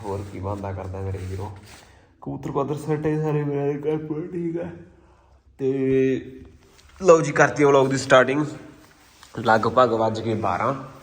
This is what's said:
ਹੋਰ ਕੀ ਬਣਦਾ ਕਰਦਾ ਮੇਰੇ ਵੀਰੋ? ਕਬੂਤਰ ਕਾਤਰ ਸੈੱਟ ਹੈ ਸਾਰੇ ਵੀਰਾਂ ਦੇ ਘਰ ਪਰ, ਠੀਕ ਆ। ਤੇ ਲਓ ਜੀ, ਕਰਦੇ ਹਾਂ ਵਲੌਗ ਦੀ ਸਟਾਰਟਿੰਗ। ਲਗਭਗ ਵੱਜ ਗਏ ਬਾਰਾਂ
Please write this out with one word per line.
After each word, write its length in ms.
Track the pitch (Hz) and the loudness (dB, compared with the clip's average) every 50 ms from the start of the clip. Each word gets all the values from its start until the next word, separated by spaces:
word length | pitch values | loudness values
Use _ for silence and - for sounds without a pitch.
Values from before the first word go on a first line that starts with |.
| 101 | -8
ਹੋਰ 200 | 101 98 101 101 98 | -8 -8 -8 -8 -12
ਕੀ 80 | - 95 | -12 -10
ਬਣਦਾ 340 | 92 101 104 101 98 98 95 | -8 -8 -8 -8 -8 -10 -10
ਕਰਦਾ 280 | 95 95 90 92 95 | -10 -10 -10 -10 -8
ਮੇਰੇ 160 | 95 98 92 87 | -8 -8 -8 -8
ਵੀਰੋ? 340 | 90 92 92 92 - - - - - - - - - - - _ _ _ _ _ | -8 -8 -10 -10 -10 -12 -14 -16 -20 -20 -20 -20 -20 -20 -20 _ _ _ _ _
ਕਬੂਤਰ 300 | - - 139 135 139 156 | -12 -12 -12 -10 -10 -6
ਕਾਤਰ 240 | 147 147 139 131 156 | -4 -4 -2 -2 -4
ਸੈੱਟ 300 | 147 - 160 156 147 151 | -6 -2 -4 -4 -2 0
ਹੈ 160 | 156 151 156 | 0 0 0
ਸਾਰੇ 220 | 156 156 147 151 147 | 0 0 0 0 0
ਵੀਰਾਂ 240 | 147 143 143 143 143 | 0 -2 -2 0 -2
ਦੇ 60 | 147 | -2
ਘਰ 240 | 143 147 156 156 156 | -2 -2 -2 -2 -2
ਪਰ, 300 | 156 151 151 151 170 180 | -4 -6 -6 -8 -8 -8
ਠੀਕ 260 | 180 175 170 165 165 170 | -8 -6 -6 -4 -4 -6
ਆ। 120 | 175 170 - - - - - _ _ _ _ _ _ _ _ _ _ _ _ _ | -6 -8 -12 -16 -20 -20 -20 _ _ _ _ _ _ _ _ _ _ _ _ _
ਤੇ 120 | 135 131 135 135 131 131 135 131 131 131 131 - - - - - - - - - _ _ _ _ _ - - - 190 | -2 -2 -2 0 0 2 2 2 2 2 0 -2 -6 -10 -18 -18 -20 -20 -20 -20 _ _ _ _ _ -20 -16 -2 8
ਲਓ 180 | 180 165 165 | 8 8 8
ਜੀ, 100 | 151 143 | 8 2
ਕਰਦੇ 320 | 139 - 151 139 - 143 147 | 2 2 2 2 4 2 4
ਹਾਂ 80 | 143 | 6
ਵਲੌਗ 160 | 139 139 135 135 | 6 6 4 4
ਦੀ 100 | 135 135 | 0 -4
ਸਟਾਰਟਿੰਗ। 480 | 123 - 143 131 123 120 135 147 151 147 - - - - - - - - _ _ _ _ _ _ - - - - | 2 6 6 6 6 4 2 -2 -2 -4 -6 -12 -18 -20 -20 -20 -20 -20 _ _ _ _ _ _ -20 -16 -12 -6
ਲਗਭਗ 540 | 113 117 110 113 107 117 110 123 127 120 113 | 2 2 2 4 2 2 4 4 4 4 4
ਵੱਜ 280 | 110 113 110 110 - | 0 0 0 -2 -2
ਗਏ 120 | - 117 113 | -4 -4 -4
ਬਾਰਾਂ 400 | 101 98 98 90 90 107 120 139 135 - - - - | -2 -2 -2 -2 -2 -2 -4 -4 -6 -8 -16 -20 -20